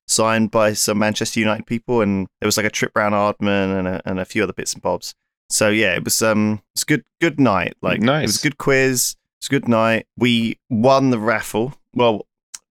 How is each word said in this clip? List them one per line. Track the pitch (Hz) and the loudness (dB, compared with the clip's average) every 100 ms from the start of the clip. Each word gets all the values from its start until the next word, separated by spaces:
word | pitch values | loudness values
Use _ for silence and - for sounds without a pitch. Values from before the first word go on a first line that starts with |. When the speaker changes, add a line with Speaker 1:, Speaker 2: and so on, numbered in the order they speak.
| - | -4
Speaker 1:
signed | - 110 110 110 | 0 2 2 2
by | 113 107 107 | 2 2 0
some | - 107 | -2 0
Manchester | 107 104 113 - | 0 -2 -4 -2
United | 110 107 113 | 0 -2 -4
people, | 117 - 123 | -8 -2 0
and | 101 98 92 _ | 2 0 -4 _
there | 107 | -2
was, | 104 | -2
like, | 104 | -2
a | |
trip | - - - | -2 -2 0
round | 107 104 | 0 0
Aardman | 104 101 104 101 95 95 | 0 -2 -2 0 0 -2
and | 92 | -4
a, | 92 - | -6 -6
and | 95 | -6
a | 92 | -4
few | 107 95 | -2 -4
other | - | -4
bits | - - | -8 -6
and | |
bobs. | 98 90 - - _ _ _ | -4 -4 -8 -16 _ _ _
So, | - 107 | 0 2
yeah, | 107 104 90 | 2 2 0
it | 113 | -2
was, | - | 0
um, | 110 107 104 107 - - | 2 2 0 -2 -8 -10
it's | - | -4
good, | 147 - _ | -4 -4 _
good | 170 147 | -2 2
night. | 131 95 85 - | 2 2 -2 -4
Like, | 92 92 | -2 0
it | |
was | 110 | 2
Speaker 2:
Nice. | 147 131 104 | 2 0 -2
Speaker 1:
a | 151 | -2
good | - | -2
quiz. | - 135 131 127 - - _ _ | 0 2 2 0 -2 -6 _ _
It's | - | -4
a | |
good | 139 - | -2 0
night. | 113 113 113 - - | 2 2 0 -2 -2
We | 123 117 113 - _ | 2 2 0 -6 _
won | 113 123 135 135 | 0 4 4 4
the | 123 | 2
raffle. | 107 110 - 107 120 - _ - | 0 -2 -2 -4 -4 -6 _ 0
Well, | 120 107 - _ _ - _ | 2 2 -6 _ _ -20 _